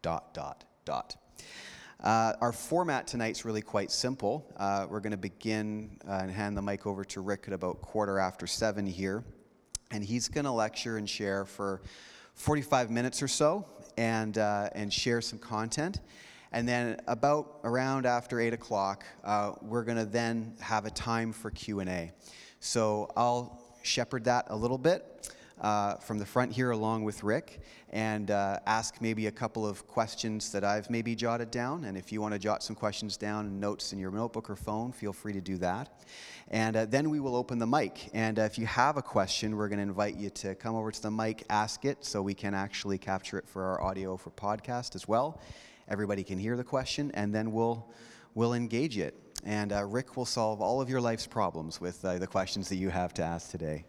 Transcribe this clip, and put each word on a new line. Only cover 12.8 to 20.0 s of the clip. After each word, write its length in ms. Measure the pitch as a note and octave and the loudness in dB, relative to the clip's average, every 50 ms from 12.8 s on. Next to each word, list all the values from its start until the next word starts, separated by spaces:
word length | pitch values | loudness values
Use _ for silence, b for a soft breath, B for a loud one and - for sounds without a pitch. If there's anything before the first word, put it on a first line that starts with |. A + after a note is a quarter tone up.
| B2 A2 | 4 4
minutes 320 | A#2 A#2+ A#2+ B2+ - - D3 | 2 2 2 2 0 0 0
or 60 | C3+ | 0
so 380 | - - D3+ D3+ E3 G#3 G3 - - - - - - - | 2 4 6 6 4 4 -2 -8 -14 -20 -20 -10 -2 2
and, 400 | A#2 A2+ A2+ A2+ A2 G#2+ G2+ A2 | 2 4 4 2 0 0 2 2
uh, 320 | G#2+ G#2 G#2 G2+ G2+ G2+ - | 4 4 4 2 0 -2 -2
and 160 | F#2+ G#2+ G2+ | -4 -4 -2
share 300 | G2 - - B2 A#2+ A#2 | -2 0 2 2 2 2
some 180 | A2+ - - G#2+ | 0 -4 -8 -10
content. 640 | - - A2+ G#2+ A2 A2+ - - D3 F3+ G3 - - B B B B B B B B B B | -8 -4 -2 -2 -2 -2 -2 -2 -2 -2 -2 -6 -8 B B B B B B B B B B
And 140 | A#2 A#2+ | 0 2
then 360 | A#2+ B2 B2 A#2+ A#2 A2 - - | 2 2 2 2 0 -2 -4 -2
about 540 | - A#2+ A2 C#3+ C#3+ D3 D3+ C#3+ - - - - | -2 0 4 4 4 4 4 2 -4 -12 -6 -4
around 420 | A2+ A#2 B2+ C3 C3+ C3+ C3+ B2 | 0 2 2 2 2 2 2 4
after 340 | B2+ B2 A#2+ A#2+ - B2+ A#2+ | 4 2 2 0 0 0 2
eight 140 | A#2 A#2 A2+ | 2 2 2
o'clock, 500 | A2+ - - A2+ G2+ G2 F#2+ G2 - - - - - - | 0 -2 -2 0 2 2 2 0 -4 -8 -18 -18 -10 -2
uh, 280 | G2 G#2 G#2 G#2 G#2 - - | 0 2 2 2 0 -4 -6
we're 240 | - G#2+ A2+ A#2+ A2+ | -8 -2 -2 0 0
gonna 220 | A2+ A#2 A2+ | 2 0 0